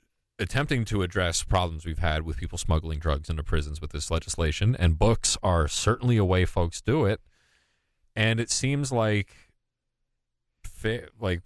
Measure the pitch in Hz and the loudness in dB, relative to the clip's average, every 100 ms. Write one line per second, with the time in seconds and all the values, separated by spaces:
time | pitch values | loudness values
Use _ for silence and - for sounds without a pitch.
0 | _ _ _ - 98 131 147 135 110 104 | _ _ _ -8 -4 -2 0 -2 0 0
1 | 87 98 90 - - 95 90 80 82 78 | 0 0 0 -2 0 0 0 -4 -6 -2
2 | 82 78 80 73 85 82 - 80 80 78 | 0 0 -2 -6 -6 -6 0 0 0 -4
3 | 78 71 76 78 73 78 73 78 78 71 | -2 -2 -4 -6 -2 -2 -2 -6 -8 -8
4 | - 82 - - 80 - 104 131 87 78 | -2 -4 -2 -2 0 2 0 4 2 4
5 | - 110 - - 98 85 76 - - 117 | 4 4 0 0 2 2 2 0 0 2
6 | 123 113 95 92 90 - 85 - - 147 | 2 4 4 4 2 2 -2 -2 -2 2
7 | 101 110 _ _ _ _ _ _ _ _ | 2 0 _ _ _ _ _ _ _ _
8 | _ - 110 113 117 - 131 143 139 123 | _ -2 0 0 -2 -2 -2 -2 -2 0
9 | 110 104 98 - _ _ _ _ _ _ | 2 0 -2 -10 _ _ _ _ _ _
10 | _ _ _ _ _ _ - - 107 110 | _ _ _ _ _ _ -18 -8 -6 -6
11 | 82 110 107 87 | -8 -8 -4 -4